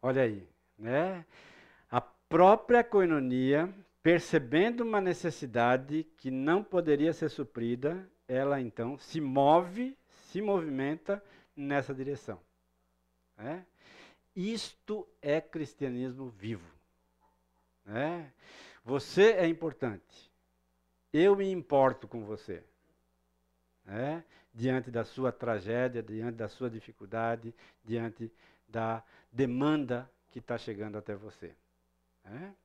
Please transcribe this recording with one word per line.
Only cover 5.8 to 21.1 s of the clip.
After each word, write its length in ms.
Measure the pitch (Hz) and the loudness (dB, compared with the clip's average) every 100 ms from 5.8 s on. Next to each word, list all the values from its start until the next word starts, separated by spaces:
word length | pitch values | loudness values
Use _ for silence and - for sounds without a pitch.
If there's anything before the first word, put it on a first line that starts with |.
| 139 151 156 _ | 0 -6 -6 _
que 140 | 135 | -6
não 320 | 131 139 180 | -2 2 2
poderia 500 | 208 185 151 143 156 | 2 0 2 4 2
ser 160 | 156 160 | 0 -4
suprida, 800 | - 139 - 117 123 139 180 190 _ - | -4 -10 -4 -4 -2 -2 -4 -12 _ -6
ela 340 | 127 139 139 | -2 0 -2
então 360 | 123 - 117 139 | -4 -6 -8 -8
se 240 | - 160 | -10 -6
move, 760 | 143 135 139 160 175 196 254 269 _ | 0 4 6 6 4 -6 -8 -8 _
se 320 | _ _ 180 | _ _ -6
movimenta 840 | 208 196 160 135 139 160 - 202 - - _ - | 0 0 0 -2 -2 -4 -4 -6 -8 -20 _ -10
nessa 360 | 139 143 131 | -2 -2 -2
direção, 460 | 135 135 143 - 98 _ _ _ _ _ _ _ _ _ - | -8 -6 -8 -10 -14 _ _ _ _ _ _ _ _ _ -16
né? 300 | 113 170 180 _ - - - _ _ - | -12 -12 -14 _ -20 -20 -20 _ _ -8
Isto 720 | 190 226 - - - 214 - _ | -6 -6 -10 -16 -10 -10 -10 _
é 200 | 147 151 | -2 -2
cristianismo 880 | 156 165 147 - 139 123 127 127 131 | -2 -8 -8 -6 -6 -4 -6 -8 -14
vivo, 440 | 107 104 107 85 _ _ _ _ _ _ _ _ _ _ _ | -12 -10 -10 -12 _ _ _ _ _ _ _ _ _ _ _
né? 480 | 101 110 147 175 147 _ - - - - | -10 -4 -4 -4 -12 _ -20 -20 -20 -20
Você 480 | 113 139 - - 214 | -6 -4 -2 6 6
é 140 | 202 170 | 6 2
importante, 840 | 165 165 - 127 98 _ - _ _ _ _ _ _ _ _ _ | 0 -6 -4 -6 -6 _ -20 _ _ _ _ _ _ _ _ _